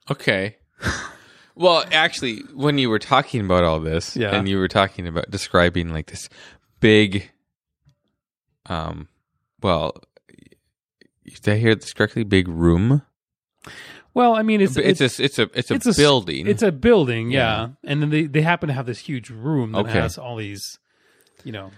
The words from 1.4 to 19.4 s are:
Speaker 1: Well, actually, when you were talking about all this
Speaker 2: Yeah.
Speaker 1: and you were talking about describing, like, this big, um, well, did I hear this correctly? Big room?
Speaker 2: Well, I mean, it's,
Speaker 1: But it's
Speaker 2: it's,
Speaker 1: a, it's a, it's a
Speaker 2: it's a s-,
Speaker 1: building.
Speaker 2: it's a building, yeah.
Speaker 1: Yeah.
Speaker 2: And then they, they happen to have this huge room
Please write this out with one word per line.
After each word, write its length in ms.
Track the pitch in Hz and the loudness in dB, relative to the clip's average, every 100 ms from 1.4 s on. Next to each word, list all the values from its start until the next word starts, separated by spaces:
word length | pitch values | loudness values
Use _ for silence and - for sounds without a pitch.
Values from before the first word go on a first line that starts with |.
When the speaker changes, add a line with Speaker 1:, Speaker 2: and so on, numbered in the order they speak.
| _ - | _ 0
Speaker 1:
Well, 240 | 180 160 170 | 2 4 2
actually, 520 | 156 165 - 127 107 - | 0 0 -2 -6 -8 -12
when 240 | - 143 143 | -4 0 2
you 100 | 123 | 0
were 120 | 107 | 0
talking 400 | - 135 - 123 | 2 0 0 -4
about 240 | 95 90 | 0 2
all 160 | 85 80 | 2 0
this 340 | 78 82 - 123 | -2 -4 -6 -6
Speaker 2:
Yeah. 160 | 107 | -2
Speaker 1:
and 160 | 98 98 | -2 -2
you 100 | 98 | 0
were 80 | 92 | 0
talking 400 | 107 98 - 87 | 2 0 -2 -8
about 200 | 82 - | -6 -6
describing, 640 | 98 - 90 87 87 85 | -10 -2 2 4 2 -4
like, 140 | 80 - | -6 -8
this 220 | - - - - _ _ _ | -14 -18 -20 -20 _ _ _
big, 540 | 110 107 104 98 - _ _ _ _ _ _ _ _ _ _ _ _ _ - | 6 6 4 0 -8 _ _ _ _ _ _ _ _ _ _ _ _ _ -12
um, 420 | 85 80 82 80 _ _ _ _ _ | -10 -8 -12 -16 _ _ _ _ _
well, 400 | 101 82 80 - _ _ _ _ _ _ _ _ _ _ _ _ - - | -2 0 -2 -8 _ _ _ _ _ _ _ _ _ _ _ _ -20 -6
did 60 | - | -2
I 80 | 107 | 2
hear 180 | 113 | 2
this 180 | 110 - | 2 -2
correctly? 300 | - 107 113 | -2 -2 -2
Big 240 | 104 98 90 | 0 2 2
room? 560 | 82 85 85 113 143 - _ _ _ _ _ - - - - _ | 2 4 4 4 2 -2 _ _ _ _ _ -20 -20 -20 -20 _
Speaker 2:
Well, 220 | 247 240 220 | 2 2 4
I 60 | |
mean, 180 | 220 214 | 2 2
it's, 140 | 190 131 | 2 2
Speaker 1:
But 80 | |
it's 160 | 131 180 | 2 2
Speaker 2:
it's, 180 | 127 - | 0 0
Speaker 1:
a, 60 | |
it's 140 | 139 - | -2 0
a, 20 | 110 - | -2 -2
it's 120 | - | -2
a 20 | |
Speaker 2:
it's 120 | 254 247 | -2 0
a 20 | |
s-, 80 | 160 | 4
Speaker 1:
building. 500 | 147 131 92 67 82 | 4 4 0 -4 -2
Speaker 2:
it's 160 | 202 | 0
a 80 | 208 | 0
building, 600 | 139 233 220 131 113 117 | 0 4 4 2 -2 -2
yeah. 60 | 135 113 107 | 0 0 -2
Speaker 1:
Yeah. 60 | 113 139 - | -6 -12 -6
Speaker 2:
And 120 | 143 | -4
then 80 | 147 | 0
they, 120 | 151 156 | -2 0
they 160 | 147 | 0
happen 260 | 160 170 156 | 0 0 -2
to 40 | |
have 140 | 135 123 | -6 -6
this 140 | 113 | -10
huge 280 | - 131 104 | -10 -10 -10
room 420 | 110 | -10